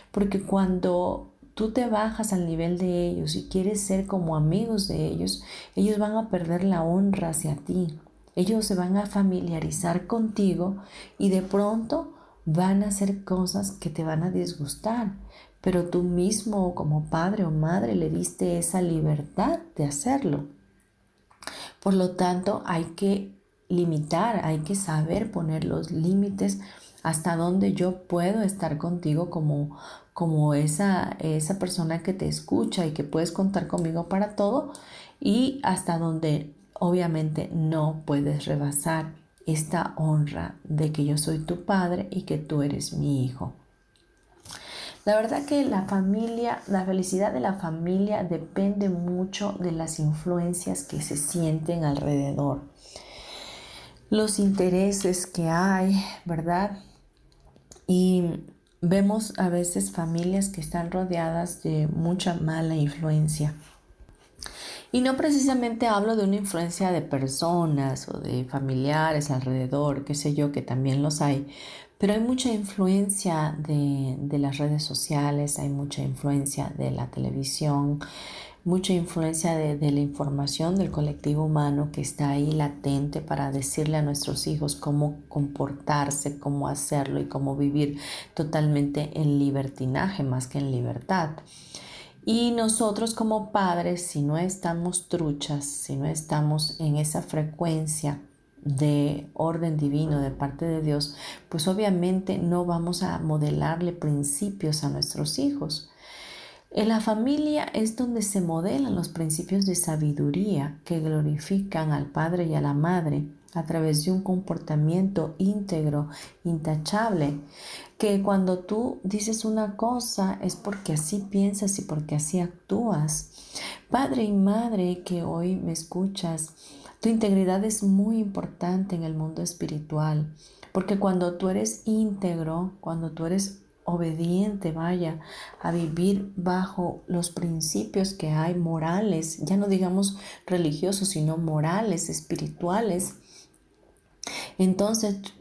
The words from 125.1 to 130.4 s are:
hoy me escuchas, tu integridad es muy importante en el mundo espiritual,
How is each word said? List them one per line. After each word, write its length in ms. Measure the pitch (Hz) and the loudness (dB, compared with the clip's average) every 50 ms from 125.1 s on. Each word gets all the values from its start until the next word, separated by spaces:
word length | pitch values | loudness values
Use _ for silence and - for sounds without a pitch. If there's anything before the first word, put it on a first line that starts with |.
| 180 170 165 | -2 -2 -2
hoy 320 | 170 165 165 170 180 190 | -2 -2 -2 0 0 -2
me 160 | 185 175 170 | -2 -2 -2
escuchas, 800 | 165 - 160 - - 175 190 196 196 - 180 165 165 156 156 - - - - - - - - - - - | -4 -4 -6 -6 -4 -2 -2 -2 -2 -4 -4 -4 -2 -4 -4 -6 -8 -16 -20 -20 -18 -18 -18 -20 -16 -2
tu 80 | - 226 | 0 2
integridad 540 | 226 226 220 202 196 190 190 185 185 196 208 | 2 4 4 4 4 6 6 4 4 2 2
es 160 | 220 214 - | 0 0 2
muy 380 | 202 196 190 196 208 220 226 226 | 4 4 6 6 4 4 2 0
importante 760 | 214 196 196 - - - - - - 175 185 185 190 196 185 | 0 0 -2 -4 -6 -6 -6 -4 -2 0 0 0 0 0 -2
en 80 | 165 165 | -2 -2
el 120 | 160 160 | -2 -2
mundo 260 | 156 156 156 156 165 | -2 -4 -4 -4 -4
espiritual, 920 | 175 170 - - 170 156 160 147 151 - 156 151 156 156 156 151 151 151 - - | -4 -6 -4 -6 -6 -4 -4 -6 -6 -4 -2 0 0 2 2 0 0 -2 -6 -14